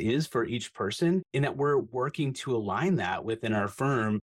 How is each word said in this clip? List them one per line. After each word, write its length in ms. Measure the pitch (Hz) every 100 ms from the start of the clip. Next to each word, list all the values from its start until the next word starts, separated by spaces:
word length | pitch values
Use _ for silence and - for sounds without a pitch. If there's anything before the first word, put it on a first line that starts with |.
is 240 | 107 135 160
for 180 | 123
each 300 | 113 120 -
person, 480 | - 98 - 170 185 -
and 100 | 135
that 140 | 139 135
we're 220 | 143 143
working 560 | - 127 131 - 143
to 200 | 135 -
align 420 | 120 104 98 175 170
that 280 | 90 92
within 300 | 107 113 113
our 140 | 107 101
firm 520 | - 135 131 110 107